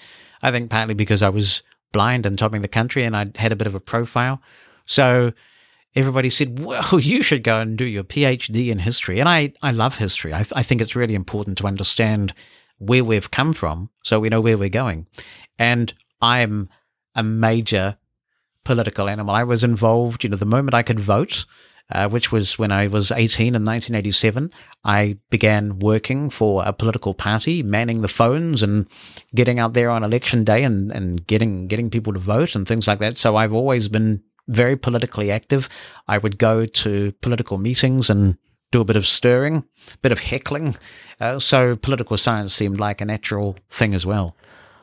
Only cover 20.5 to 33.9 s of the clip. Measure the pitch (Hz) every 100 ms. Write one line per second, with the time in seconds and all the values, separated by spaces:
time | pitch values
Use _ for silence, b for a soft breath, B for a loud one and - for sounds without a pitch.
20.5 | 123 139 120 117 110 101 104 180 - -
21.5 | b b b - - 101 117 - 113 98
22.5 | - 107 98 101 104 95 123 110 - 117
23.5 | 120 107 117 113 113 101 98 110 110 165
24.5 | B B B 107 101 104 101 _ 113 107
25.5 | 104 104 95 104 107 - 131 147 - 107
26.5 | 95 92 98 113 110 101 92 101 110 -
27.5 | 170 110 104 120 113 101 - 120 147 165
28.5 | 131 104 104 98 B B B B 117 120
29.5 | 120 117 120 120 117 107 120 - 123 110
30.5 | 110 135 101 98 - 92 87 85 107 113
31.5 | 95 92 107 117 117 107 95 92 110 170
32.5 | 104 95 113 107 101 107 120 113 107 110
33.5 | 110 135 127 104